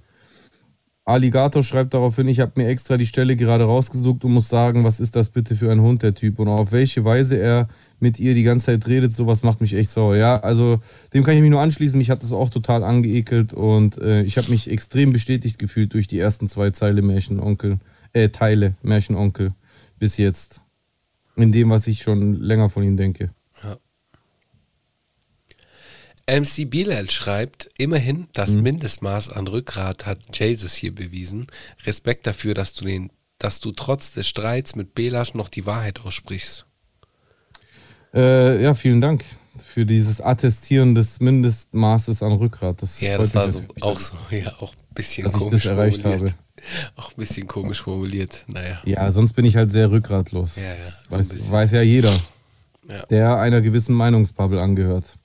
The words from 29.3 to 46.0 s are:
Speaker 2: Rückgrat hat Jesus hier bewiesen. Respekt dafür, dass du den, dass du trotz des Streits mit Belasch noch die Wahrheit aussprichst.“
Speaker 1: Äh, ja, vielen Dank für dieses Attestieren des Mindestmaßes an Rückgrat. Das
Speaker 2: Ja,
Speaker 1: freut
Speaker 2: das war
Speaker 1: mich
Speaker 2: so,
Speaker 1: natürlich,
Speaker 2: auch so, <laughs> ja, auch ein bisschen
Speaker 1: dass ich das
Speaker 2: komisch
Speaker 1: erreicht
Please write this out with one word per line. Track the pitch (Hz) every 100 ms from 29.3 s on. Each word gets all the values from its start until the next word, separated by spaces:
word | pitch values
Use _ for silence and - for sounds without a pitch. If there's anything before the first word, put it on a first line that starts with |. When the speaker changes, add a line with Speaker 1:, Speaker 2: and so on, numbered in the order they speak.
| - 95
Speaker 2:
Rückgrat | 107 - - 95 95 -
hat | 95 - -
Jesus | 110 117 92
hier | - -
bewiesen. | 90 90 90 90 104 131 - - -
Respekt | - 104 - 117 -
dafür, | 101 107
dass | 101 101
du | -
den, | 95 95 92 _ _ -
dass | 104 -
du | 113
trotz | 98 - 143 -
des | - 95
Streits | - 107 123 131
mit | 113 92 -
Belasch | 117 123 120
noch | 113 101
die | - 95
Wahrheit | 110 110 -
aussprichst.“ | 107 - - 95 - - - _ _ _ _ _ _ _ _ - _ _ - _ _
Speaker 1:
Äh, | 120 127 131 127 117
ja, | 135
vielen | 143 131 117
Dank | 139 156 - - _ -
für | - - 107
dieses | 110 107 107
Attestieren | - 123 127 110 - 135 127 117
des | 110 -
Mindestmaßes | 127 135 123 113 - 113 110 113 110 110
an | 104
Rückgrat. | 104 117 - 92 90
Das | 95 -
Speaker 2:
Ja, | 101 101
Speaker 1:
freut | 107
Speaker 2:
das | 104
war |
Speaker 1:
mich | 98
Speaker 2:
so, | 92
Speaker 1:
natürlich, | 90 -
Speaker 2:
auch | 104 101
so, | - 87 -
<laughs> |
ja, | 104 90 -
auch | -
ein | - _
bisschen | - 107 -
Speaker 1:
dass | 98
ich | 101
das | 101
Speaker 2:
komisch | 110 101
Speaker 1:
erreicht | 98 107 101